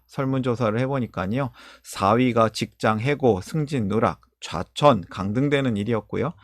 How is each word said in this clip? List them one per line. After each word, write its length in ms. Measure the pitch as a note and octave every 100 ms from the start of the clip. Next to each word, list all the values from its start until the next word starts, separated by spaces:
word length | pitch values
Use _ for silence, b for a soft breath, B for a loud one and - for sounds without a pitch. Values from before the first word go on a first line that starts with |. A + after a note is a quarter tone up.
| _
설문조사를 720 | - C3+ C3+ B2+ A2+ A2+ A2
해보니까요, 680 | C3 C#3 A2 - F#2+ B2 B2+ B B B
사 300 | - - G2
위가 380 | A#2 B2+ A#2 A2
직장 500 | - A2+ - A2+ A2
해고, 420 | C3 D3 B2+ F#2+
승진 460 | - D#3+ D3 C#3 G2
누락, 340 | G#2+ A2 - _ _
좌천, 600 | - E2 F2+ - D3 A2 E2
강등되는 640 | - F#2+ A2+ C#3+ C#3+ C3+ G2+
일이었고요. 600 | G#2+ A2 - G2 C3 -